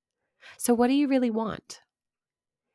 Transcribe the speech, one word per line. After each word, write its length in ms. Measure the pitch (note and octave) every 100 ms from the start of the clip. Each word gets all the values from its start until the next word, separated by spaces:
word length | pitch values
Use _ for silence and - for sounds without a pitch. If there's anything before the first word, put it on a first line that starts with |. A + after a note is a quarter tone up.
| _ _ _ _ - -
So 160 | - A#3
what 140 | B3
do 40 |
you 140 | C#4 C#4
really 240 | C4 B3
want? 500 | A3 G#3+ - _ - _ _ _ _ _ _ _ _ _